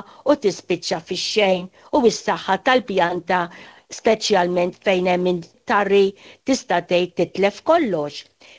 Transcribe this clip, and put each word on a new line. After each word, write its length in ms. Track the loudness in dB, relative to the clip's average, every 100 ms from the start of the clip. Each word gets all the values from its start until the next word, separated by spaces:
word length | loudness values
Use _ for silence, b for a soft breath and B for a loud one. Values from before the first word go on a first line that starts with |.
| -4 B
u 160 | B 0
tispiċċa 640 | 0 -2 -4 -6 -4 -8
fix-xejn 640 | -6 -8 -4 0 2 0 -4 b b
u 140 | 2 2
s-saħħa 500 | 2 -4 -4 -2 -2
tal-pjanta 800 | 0 0 0 -2 -2 -2 -2 -2 -4 B B B B
speċjalment 880 | -4 0 0 0 0 2 0 -2 -2 -2
fejn 220 | 0 0
hemm 300 | 0 0 -2 -6 _ -4
tarri 460 | -2 2 2 2 -2 B B -4
tista' 340 | -2 -2 -4
tgħid 340 | 0 0 0 -2
titlef 460 | -4 0 -2 0 0
kollox. 600 | 2 2 -2 -6 -10 -18 _ b